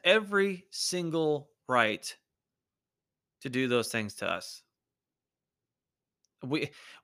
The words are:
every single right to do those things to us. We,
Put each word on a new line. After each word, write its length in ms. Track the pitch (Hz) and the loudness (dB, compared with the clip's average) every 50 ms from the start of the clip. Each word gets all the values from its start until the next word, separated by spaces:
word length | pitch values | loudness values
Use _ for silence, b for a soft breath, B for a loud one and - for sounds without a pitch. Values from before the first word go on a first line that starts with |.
| - | 2
every 600 | 175 196 220 214 196 202 196 196 202 190 180 180 _ | 4 4 4 4 2 2 2 2 2 0 -4 -10 _
single 800 | - - - - - 180 175 165 156 165 160 151 151 147 143 - _ _ _ - | -8 -6 -4 -2 -2 -2 -2 -2 0 0 2 2 0 0 -4 -8 _ _ _ 2
right 480 | 127 123 117 107 107 - - - - - _ _ _ _ _ _ _ _ _ _ _ _ _ _ _ _ _ _ _ _ _ _ _ _ | 4 4 4 4 2 -2 -8 -12 -16 -16 _ _ _ _ _ _ _ _ _ _ _ _ _ _ _ _ _ _ _ _ _ _ _ _
to 100 | - 139 | -10 -4
do 160 | 123 127 131 | -2 -2 0
those 220 | 127 123 120 113 - | 2 2 2 0 0
things 260 | - 113 107 104 - | -2 -4 -4 -4 -6
to 120 | - - 90 | -6 -4 -4
us. 340 | 90 90 - - - - - _ _ _ _ _ _ _ _ _ _ _ _ _ _ _ _ _ _ _ _ _ _ _ _ _ _ _ _ _ _ _ _ _ _ _ - | -4 -4 -6 -10 -14 -16 -20 _ _ _ _ _ _ _ _ _ _ _ _ _ _ _ _ _ _ _ _ _ _ _ _ _ _ _ _ _ _ _ _ _ _ _ -6
We, 280 | 127 139 160 160 147 B B B B B B | -4 -4 -4 -4 -6 B B B B B B